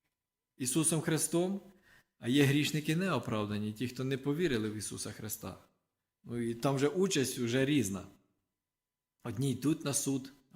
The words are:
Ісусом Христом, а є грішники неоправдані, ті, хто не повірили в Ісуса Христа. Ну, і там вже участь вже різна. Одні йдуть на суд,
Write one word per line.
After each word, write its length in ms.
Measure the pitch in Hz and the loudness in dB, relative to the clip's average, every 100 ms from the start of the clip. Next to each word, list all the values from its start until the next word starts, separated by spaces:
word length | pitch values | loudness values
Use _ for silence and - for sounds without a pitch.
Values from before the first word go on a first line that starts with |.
| _ _ _ _ _ - | _ _ _ _ _ -8
Ісусом 440 | 127 160 147 165 | -2 2 2 2
Христом, 600 | 170 156 - 170 180 196 - - _ - _ _ | 2 0 2 2 2 -2 -8 -20 _ -20 _ _
а 100 | 117 | 2
є 140 | 139 | 6
грішники 520 | 139 143 135 151 156 160 | 6 6 2 -2 0 0
неоправдані, 760 | 190 135 123 110 104 104 107 | 0 -2 0 -2 -2 -2 -4
ті, 140 | 107 123 | -4 -6
хто 160 | 127 | -4
не 140 | 131 135 | -4 -2
повірили 520 | 143 147 175 120 107 | -2 0 0 0 -2
в 60 | 107 | -4
Ісуса 360 | 98 110 113 | -8 -8 -10
Христа. 520 | 104 107 - 95 92 _ _ _ _ _ _ | -10 -10 -8 -10 -12 _ _ _ _ _ _
Ну, 140 | - 120 | -10 -6
і 160 | 117 | -4
там 220 | 117 143 139 | 0 0 2
вже 120 | 143 | 2
участь 500 | 180 190 160 123 127 | 2 2 2 0 0
вже 280 | 117 127 135 | 0 2 4
різна. 380 | 147 95 95 90 - _ _ _ _ _ _ _ _ _ _ | 2 2 -2 -10 -18 _ _ _ _ _ _ _ _ _ _
Одні 280 | 120 104 139 | -8 -2 -2
йдуть 340 | 131 131 156 147 | 0 0 0 -2
на 80 | |
суд, 400 | 131 135 135 - - _ | -2 -2 -4 -6 -18 _